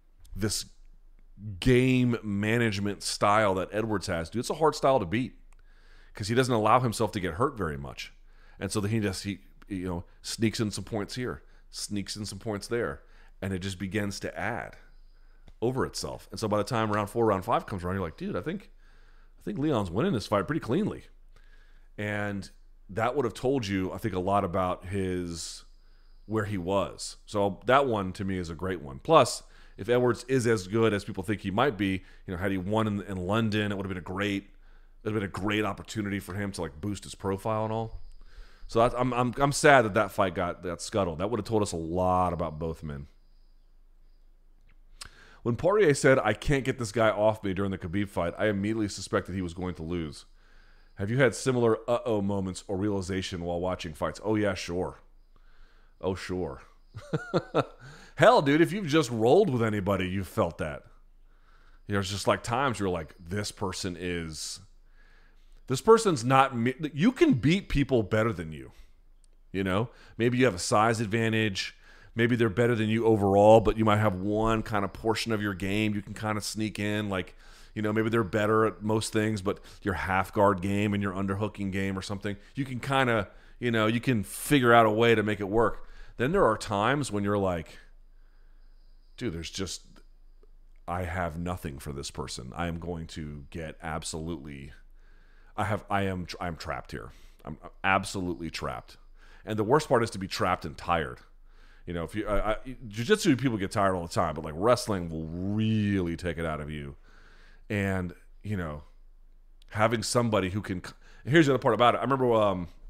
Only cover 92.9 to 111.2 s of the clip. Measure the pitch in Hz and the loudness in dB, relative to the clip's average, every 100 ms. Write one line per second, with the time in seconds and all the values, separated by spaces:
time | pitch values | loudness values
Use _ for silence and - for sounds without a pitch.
92.9 | 82 80 85 76 73 69 85 78 - 80 | -10 -10 -12 -12 -12 -14 -12 -12 -12 -8
93.9 | 80 80 80 80 78 76 69 73 - - | -8 -8 -8 -8 -10 -12 -16 -16 -20 -20
94.9 | - - - - - - - 101 104 - | -20 -20 -20 -20 -20 -14 -6 -4 -4 -2
95.9 | 101 98 92 85 - 90 78 82 64 - | -2 -2 -4 -8 -8 -8 -8 -8 -8 -8
96.9 | 67 57 - - - - 76 87 - 95 | -12 -12 -18 -20 -18 -16 -14 -16 -4 2
97.9 | 98 95 101 90 69 80 - 71 58 - | 2 0 -6 -6 -6 -8 -8 -8 -8 -14
98.9 | - - - - - - 107 107 151 - | -20 -20 -20 -20 -16 -8 -4 2 2 4
99.9 | 120 113 95 95 - 98 90 80 65 - | 2 2 -4 -8 -2 0 0 -4 -10 -2
100.9 | 85 67 62 - - - - - - - | -2 -2 -8 -18 -20 -20 -20 -20 -18 -10
101.9 | 85 82 107 104 101 104 107 131 123 113 | -8 -6 -6 -2 0 0 -4 -6 -14 -12
102.9 | 104 120 208 190 123 131 110 95 110 98 | -8 0 2 4 2 2 -2 -2 0 2
103.9 | 92 82 107 82 78 78 78 110 117 - | 0 -2 -2 -2 -4 -8 -2 2 2 2
104.9 | 98 82 80 80 85 95 104 110 110 104 | -4 -4 -6 -8 -6 -4 -2 0 2 2
105.9 | 98 87 85 90 80 82 76 73 76 69 | 0 0 -2 -6 -4 -4 -6 -8 -10 -10
106.9 | - - - - - - - - 104 98 | -14 -20 -20 -20 -20 -20 -20 -6 -2 0
107.9 | 95 90 - - - 104 101 80 76 - | -2 -4 -10 -20 -16 -6 -6 -6 -8 -14
108.9 | - - - - - - - - 107 110 | -20 -20 -20 -20 -20 -20 -20 -10 0 2
109.9 | 117 - 123 120 107 92 104 98 90 - | 2 0 0 2 2 2 -2 -4 -6 -8
110.9 | - - - | -16 -20 -14